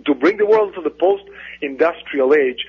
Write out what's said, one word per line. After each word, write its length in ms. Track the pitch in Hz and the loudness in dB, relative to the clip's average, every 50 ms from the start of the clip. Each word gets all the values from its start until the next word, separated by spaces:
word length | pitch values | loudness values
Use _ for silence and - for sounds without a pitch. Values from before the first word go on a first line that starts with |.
| - | -2
to 80 | - 143 | -4 -2
bring 240 | 123 131 185 214 202 | 2 2 0 2 2
the 80 | 208 | 2
world 280 | 202 220 220 208 196 - | 2 2 2 2 -2 -6
to 80 | 185 | -8
the 80 | 160 147 | -8 -8
post-industrial 1400 | - - 170 190 202 196 - - - - - - - - 151 139 135 131 160 165 175 - - - - 139 131 131 151 | -4 0 0 0 0 0 -6 -16 -20 -20 -20 -20 -14 -10 -10 -8 -2 0 0 0 0 -4 -14 -8 -2 0 2 4 4
age, 320 | 151 139 127 123 - - | 4 2 0 -4 -6 -12